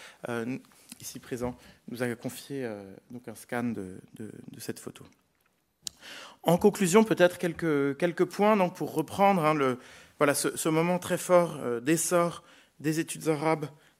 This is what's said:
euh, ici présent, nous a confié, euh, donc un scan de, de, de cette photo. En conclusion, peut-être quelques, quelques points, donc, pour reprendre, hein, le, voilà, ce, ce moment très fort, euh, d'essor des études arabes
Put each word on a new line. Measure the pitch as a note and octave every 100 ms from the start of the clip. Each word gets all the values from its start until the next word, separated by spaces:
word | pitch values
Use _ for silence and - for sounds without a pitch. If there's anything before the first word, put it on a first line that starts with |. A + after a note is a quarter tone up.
| - - -
euh, | A#2 A2+ C3 - _ - -
ici | - B2+
présent, | - A#2+ B2 B2 - - -
nous | A#2+
a | B2 A#2
confié, | C3 - - C#3 A#2+
euh, | G#2 G2 - -
donc | A#2+ A#2+
un |
scan | G#2+ - A#2+
de, | A#2+ G#2+ F#2 F#2+ - -
de, | G#2+ - -
de | A2+
cette | - -
photo. | - - - _ _ _ _ _ _ _ - - - - - -
En | - F3
conclusion, | G#3 G3+ F3+ G#3
peut-être | A3 D#3+ F3 -
quelques, | F3 D#3 E3 C#3+ C#3 C#3
quelques | F3 E3+
points, | F3+ - G#3 G#3+
donc, | F3+
pour | - D3
reprendre, | D#3+ - - G3+ F#3+
hein, | D3+
le, | D#3 C3 A#2+ - - - -
voilà, | D3
ce, | C#3 D3+ -
ce | E3+
moment | D#3+ F3 F3+
très | F3 F3
fort, | - F3 E3+ D3
euh, | B2+ A#2
d'essor | B2 D#3+ - F3 E3+ - - - _ -
des | D3 D#3
études | D#3+ D#3+ D#3
arabes | D3 D#3+ D#3+ D3 - _